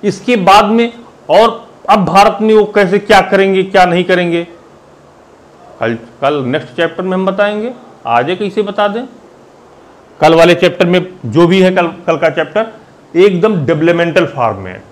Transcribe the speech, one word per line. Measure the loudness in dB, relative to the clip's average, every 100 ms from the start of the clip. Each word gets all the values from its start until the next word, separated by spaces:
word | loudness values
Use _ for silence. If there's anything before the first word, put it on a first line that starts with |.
इसके | -4 -6 -2 0
बाद | 4 2 2
में | 0 -2 -6 -20 -20 0
और | 2 2 -2 -16 -18 0
अब | 0 2
भारत | 2 2 2
में | 2
वो | 2 2
कैसे | 0 0 -2
क्या | 2 2
करेंगे, | 4 0 2 0
क्या | 0 2 2
नहीं | 2
करेंगे, | 0 0 0 -4 -6 -16 -20 -20 _ -20 -20 _ _ -20 -20 -20 -20 -8
कल, | -6 -6 -12 -4
कल | -4 -2
next | -4 -6 -6 -6
chapter | -6 -4
में | -6
हम | -2 -4
बताएंगे। | -2 -2 -2 -8 -12 -20 -14 -2
आज | -2 0
ही | -4
कैसे | -6 -4
बता | -6 -2 -4
दें, | -4 -10 -18 -20 -20 -20 -20 -20 -20 -20 -20 _ -2
कल | 2
वाले | 4 4 2
chapter | -2 -4 0
में | 0 -4 -12 -4
जो | 2 2
भी | 4
है, | 2
कल, | 2 -4 -6 -4
कल | -2
का | -2
chapter | -2 -4 -4 -6 -10 -20 -20 -6
एकदम | 2 2 4 0 0 -2
developmental | 0 0 0 0 0 -2
form | -2 -4 -4
में | -12
है। | -16 -20